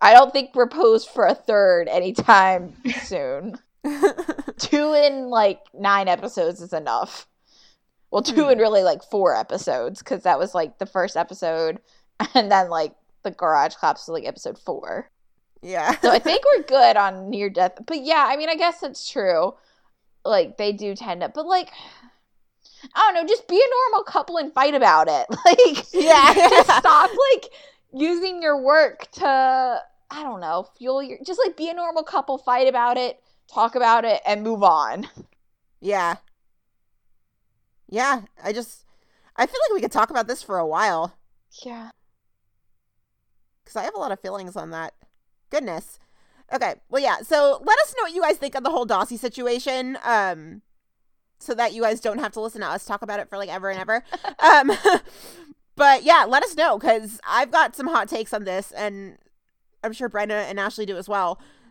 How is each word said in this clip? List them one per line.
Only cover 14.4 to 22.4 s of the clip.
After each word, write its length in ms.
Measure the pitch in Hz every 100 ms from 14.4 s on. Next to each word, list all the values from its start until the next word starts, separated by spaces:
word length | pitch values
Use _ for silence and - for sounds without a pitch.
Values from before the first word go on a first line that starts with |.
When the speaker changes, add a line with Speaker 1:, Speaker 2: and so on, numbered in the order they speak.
| - -
Speaker 1:
four. 520 | - 139 - 98 - _ _ _ _ _
Speaker 2:
Yeah. 380 | 180 185 160 -
Speaker 1:
So 100 | 240
I 80 | 226
think 240 | 294 440
we're 180 | 539 480
good 340 | - 262 240 208
on 340 | 196 190 190
near 200 | 202 202
death. 220 | 202 185 -
But 180 | 226 320
yeah, 220 | 269 320 247
I 80 | 285
mean, 120 | 311
I 60 |
guess 260 | 320 349 339
it's 260 | 285 - -
true. 440 | 262 190 165 180 - _ _ _ _ _ _
Like, 320 | - 202 170 -
they 160 | 208
do 220 | 202 208
tend 260 | 196 233 175
to, 60 | 165
but, 160 | 302 320
like, 240 | 370 - - - - _ _ _ _